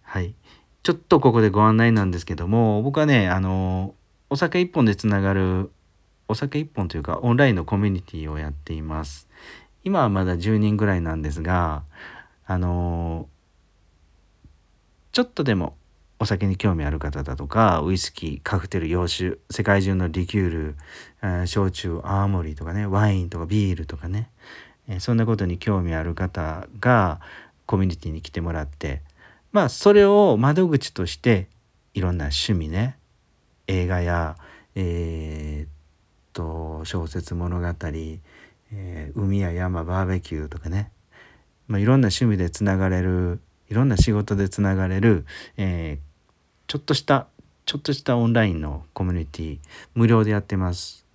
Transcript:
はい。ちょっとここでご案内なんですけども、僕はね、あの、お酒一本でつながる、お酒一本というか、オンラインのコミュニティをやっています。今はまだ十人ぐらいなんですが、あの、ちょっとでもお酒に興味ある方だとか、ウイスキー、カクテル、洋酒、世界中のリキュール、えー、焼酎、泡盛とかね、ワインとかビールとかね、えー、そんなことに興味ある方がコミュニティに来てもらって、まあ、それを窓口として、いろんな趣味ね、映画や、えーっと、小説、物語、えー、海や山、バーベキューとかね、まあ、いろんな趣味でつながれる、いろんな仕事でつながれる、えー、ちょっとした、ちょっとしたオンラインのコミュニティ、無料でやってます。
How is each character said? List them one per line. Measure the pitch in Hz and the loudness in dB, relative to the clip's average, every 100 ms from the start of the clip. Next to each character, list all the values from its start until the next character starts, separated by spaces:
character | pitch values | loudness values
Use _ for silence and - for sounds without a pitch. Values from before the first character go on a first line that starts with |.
は | - 98 | -8 -6
い。 | 90 - _ - _ _ | -6 -8 _ -20 _ _
ち | - | -2
ょ | |
っ | - | -2
と | _ 156 | _ 6
こ | 131 | 6
こ | 117 | 6
で | 107 | 4
ご | 98 | 6
案 | 107 110 | 6 6
内 | 117 | 6
な | 113 | 4
ん | 95 | 2
で | 87 | -2
す | - | -4
け | - | -6
ど | 87 | 0
も、 | 113 113 104 | 2 4 2
僕 | 127 147 | 0 2
は | 151 | 4
ね、 | 127 92 | 4 4
あ | 92 | 2
の、 | 95 95 92 92 95 - _ _ _ | 0 0 0 -2 -4 -10 _ _ _
お | 139 | -2
酒 | 170 180 | 0 0
一 | 180 | 0
本 | 170 | 2
で | 117 | 2
つ | 98 110 | 2 0
な | 101 | 0
が | 98 | 2
る、 | 98 92 92 98 _ _ _ _ _ - | 2 2 0 -4 _ _ _ _ _ -8
お | 110 | -6
酒 | 139 147 | -4 -4
一 | 156 | -6
本 | - 87 | -4 -4
と | - | -4
い | |
う | |
か、 | 71 80 | -6 -2
オ | 120 | 2
ン | 120 | 4
ラ | 139 | 4
イ | |
ン | 95 | 2
の | |
コ | 80 101 | 0 0
ミ | 104 | 0
ュ | |
ニ | 92 | -2
テ | 87 80 | -6 -10
ィ | 78 | -8
を | 76 | -8
や | 76 | -8
っ | |
て | 73 - | -10 -10
い | 80 | -10
ま | 78 78 78 | -8 -8 -8
す。 | - _ - - - _ _ 185 | -14 _ -20 -20 -20 _ _ -2
今 | 190 | 0
は | 120 | 2
ま | 98 92 | 2 0
だ | 87 | 0
十 | 98 107 | 0 2
人 | 104 104 | 2 2
ぐ | 104 | 2
ら | 92 | 2
い | |
な | 82 80 | 0 -4
ん | |
で | 76 | -4
す | 76 | -4
が、 | 80 90 85 78 76 - - - - _ - | -2 0 0 -4 -10 -20 -20 -20 -20 _ -4
あ | 92 | -2
の、 | 90 87 85 85 85 82 78 _ _ _ _ _ _ _ _ _ _ _ - _ _ _ _ _ _ | 0 0 -2 -2 -2 -6 -10 _ _ _ _ _ _ _ _ _ _ _ -20 _ _ _ _ _ _
ち | - | -2
ょ | |
っ | 247 | -2
と | - 135 | -2 0
で | 98 | 0
も | 78 - _ _ _ _ | -2 -8 _ _ _ _
お | 110 | -2
酒 | 95 101 | 0 0
に | 92 | 0
興 | 104 85 | 0 0
味 | |
あ | 73 | -2
る | 76 | -2
方 | 80 71 | -4 -6
だ | 71 67 | -6 -8
と | 71 | -4
か、 | 110 107 82 | 2 4 4
ウ | 78 | 0
イ | 95 | -2
ス | - | -4
キ | - 78 | -8 -10
ー、 | 71 | -8
カ | - 98 | -4 -4
ク | 80 | -2
テ | 92 | -4
ル、 | 80 | -2
洋 | 87 87 | 0 -2
酒、 | - 92 - _ | -2 -4 -6 _
世 | - | -4
界 | 107 98 | 2 2
中 | 95 | 4
の | 92 90 | 0 0
リ | 87 87 | -2 -2
キ | 104 | 0
ュ | 90 | 0
ー | |
ル、 | 82 76 73 - - - _ | -2 -6 -10 -18 -20 -20 _
え | 101 | -4
ー、 | 90 90 | -2 -2
焼 | 107 95 | 0 0
酎、 | - 90 82 | -2 -6 -6
泡 | 87 98 98 | -2 0 0
盛 | 95 80 76 | -2 -4 -8
と | 80 | -6
か | |
ね、 | 95 104 | -4 -2
ワ | 98 104 | 2 2
イ | 95 | 0
ン | 87 | -2
と | 82 | -8
か | 82 | -2
ビ | 104 101 | 0 0
ー | 85 | -2
ル | 73 | -4
と | - | -4
か | 85 | -6
ね、 | 98 113 _ - - - _ - | -6 -6 _ -20 -20 -20 _ -10
え | 92 | -6
ー、 | |
そ | - | 0
ん | 117 | 2
な | 113 | 2
こ | 107 | 0
と | 92 | -2
に | 87 | -2
興 | - 98 | -2 0
味 | 87 | 0
あ | 80 | -2
る | 82 80 | -4 -4
方 | 90 - 78 80 - 104 | -4 -4 -6 -8 -12 -2
が | 123 120 92 76 - - - _ - | 4 4 4 -2 -12 -20 -20 _ -2
コ | 95 | 0
ミ | 95 | 0
ュ | |
ニ | 85 | -2
テ | 82 | -8
ィ | |
に | 80 | -10
来 | - | -8
て | 87 | -6
も | 85 | -4
ら | 80 | -4
っ | 73 | -6
て、 | 71 80 67 - _ - _ _ | -8 -8 -8 -12 _ -20 _ _
ま | 208 139 | 0 0
あ、 | |
そ | - 202 | 4 6
れ | 208 202 | 8 8
を | 208 202 107 | 8 6 6
窓 | 131 156 180 | 4 4 2
口 | 143 - | 2 -2
と | - 87 | -6 -6
し | - | -2
て、 | 120 101 95 _ _ _ _ | 2 2 0 _ _ _ _
い | - | -4
ろ | 90 | -2
ん | 90 | -2
な | 73 | -2
趣 | 71 - | -4 0
味 | 92 78 | -2 0
ね、 | 87 123 - _ _ _ _ _ _ - | -2 -4 -6 _ _ _ _ _ _ -4
映 | 95 87 | -2 0
画 | 90 | 0
や、 | 87 85 80 78 - - _ 98 | 0 0 -2 -8 -20 -20 _ -6
え | 87 85 82 82 78 78 76 76 76 | -4 -2 -4 -6 -8 -8 -8 -8 -10
ー | |
っ | - _ _ _ _ _ | -14 _ _ _ _ _
と、 | - 82 80 80 78 80 | -8 -8 -6 -8 -8 -6
小 | 90 80 | -4 -4
説、 | 90 87 87 | -8 -6 -4
物 | 87 90 | -2 -2
語、 | 87 85 82 78 80 80 - - - _ _ | -4 -4 -6 -6 -8 -12 -18 -20 -20 _ _
え | 104 92 82 76 71 | -12 -10 -10 -8 -4
ー、 | |
海 | 98 98 | -2 0
や | 92 | 0
山、 | 87 92 87 | -2 -2 -4
バ | 82 92 | -2 -2
ー | 95 | 0
ベ | 92 | -2
キ | - 78 | -4 -8
ュ | 76 | -8
ー | |
と | 76 | -10
か | 80 | -6
ね、 | 95 101 _ _ - - _ _ _ - | -4 -6 _ _ -20 -20 _ _ _ -4
ま | 101 | 0
あ、 | |
い | 104 | 4
ろ | 135 | 4
ん | |
な | 117 | 4
趣 | - 123 | 2 2
味 | 98 | 2
で | 85 | 0
つ | - | 0
な | 101 95 | 0 2
が | 95 | 2
れ | 92 | 2
る、 | 90 90 90 87 _ _ _ | 0 0 0 -4 _ _ _
い | |
ろ | 110 | 0
ん | 135 | 2
な | 98 | 4
仕 | - | 2
事 | 107 104 101 | 2 0 -2
で | 95 | -2
つ | - | 0
な | 101 95 | 0 2
が | 92 | 0
れ | 95 | 2
る、 | 113 92 71 - - - | 4 4 0 -16 -16 -6
え | 95 87 82 73 | -4 -2 -6 -8
ー、 | 71 _ _ _ _ _ - | -12 _ _ _ _ _ -10
ち | 147 | -10
ょ | |
っ | |
と | - | -4
し | 143 | -4
た、 | - 135 - _ _ _ - | 2 0 0 _ _ _ -10
ち | 147 | -6
ょ | |
っ | |
と | 147 | -4
し | 139 | -4
た | - 120 | 0 2
オ | 117 | 4
ン | |
ラ | 117 107 | 4 2
イ | |
ン | 82 | 0
の | 76 76 76 | -6 -8 -12
コ | - | -6
ミ | 92 | -2
ュ | 90 | -2
ニ | 78 | -6
テ | - | -8
ィ、 | 80 71 - - - 117 | -10 -10 -16 -20 -8 2
無 | 117 | 4
料 | 117 | 4
で | 110 | 4
や | 104 | 0
っ | |
て | - 95 | -2 -2
ま | 92 | -2
す。 | 87 - - _ | -4 -10 -16 _